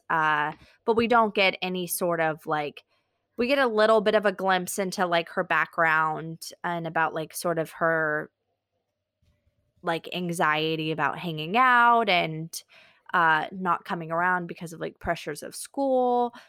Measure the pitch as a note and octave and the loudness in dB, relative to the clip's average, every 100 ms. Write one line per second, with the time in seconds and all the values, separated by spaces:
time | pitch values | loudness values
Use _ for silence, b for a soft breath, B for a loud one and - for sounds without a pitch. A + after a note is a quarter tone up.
0 | - E3 D#3 D3+ D3+ D3+ b b - A3+ | -2 0 2 2 -2 -6 b b -2 0
1 | A3+ A#3+ G#3+ G3+ F#3+ - F#3 F#3 F3 - | 4 4 4 2 0 0 -4 -4 -4 -4
2 | F3+ E3 D#3+ D#3 D#3+ D3+ D3 - _ _ | -2 0 0 -2 -4 -4 -4 -12 _ _
3 | _ _ _ - A#3+ C#4 B3+ G#3+ A3 A3 | _ _ _ -4 0 2 2 4 4 4
4 | G3+ G#3 G3+ F#3 F#3+ F#3 F3+ - F#3 G3+ | 4 2 0 0 0 0 -2 -4 -4 -2
5 | F3+ E3+ E3+ - E3+ D#3+ D#3+ - E3 D#3+ | 0 0 0 -4 0 0 0 0 2 4
6 | D#3+ D3+ D#3+ E3 - - F3+ E3+ E3 E3+ | 2 -2 -8 -10 -14 -10 -6 -6 -4 0
7 | D#3+ D#3+ D3+ - F3 E3 D#3 - E3 E3 | 0 -2 -8 -6 -2 -2 -4 -2 0 2
8 | D#3 D3+ - _ _ _ _ _ _ _ | 0 -2 -6 _ _ _ _ _ _ _
9 | _ _ _ _ _ _ _ _ F3 E3 | _ _ _ _ _ _ _ _ -4 -4
10 | - F3+ F3+ E3+ D#3+ D#3 D#3+ D#3+ D#3 D3+ | -6 -6 -4 0 2 2 0 -2 -4 0
11 | C#3+ - E3+ D#3 D#3 A3+ B3+ A#3+ A#3+ A#3 | -2 -2 -6 -8 -2 2 4 6 6 4
12 | G#3 F3 E3 D#3 E3 - - b b b | 4 2 0 -4 -10 -12 -16 b b b
13 | b F3+ E3 D#3 - F#3+ F#3 E3+ - F3+ | b 2 4 4 0 -4 -2 -2 -4 -8
14 | D#3+ E3 F3+ F3+ F3 F3 E3 D#3+ D#3+ - | -4 -2 0 0 -4 -10 -14 -10 -12 -8
15 | - D#3+ E3 D3+ - - - - C#4 B3+ | -6 -6 -6 -10 -12 -14 -10 -4 0 2
16 | B3 B3 A#3+ B | 2 2 -2 B